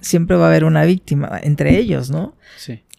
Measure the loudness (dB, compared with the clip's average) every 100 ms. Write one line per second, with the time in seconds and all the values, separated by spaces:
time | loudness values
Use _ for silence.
0 | -4 -2 2 2 4 4 4 2 2 0
1 | -2 -4 -4 -6 -2 0 2 2 0 -4
2 | -4 -6 -6 -12 _ -20 -18 -18 _